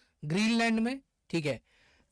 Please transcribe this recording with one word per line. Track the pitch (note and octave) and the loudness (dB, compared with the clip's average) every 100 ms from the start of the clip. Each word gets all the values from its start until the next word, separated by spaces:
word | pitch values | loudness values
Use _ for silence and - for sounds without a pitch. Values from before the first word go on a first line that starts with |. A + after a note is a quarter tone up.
| _ _ D3+ | _ _ -4
ग्रीनलैंड | F#3 A3 A#3 A#3 A3 | 0 2 2 2 2
में, | A#3 C4+ _ _ - | 0 -4 _ _ -6
ठीक | E3 C#3+ | -4 -2
है, | A#2 _ _ _ _ _ | -6 _ _ _ _ _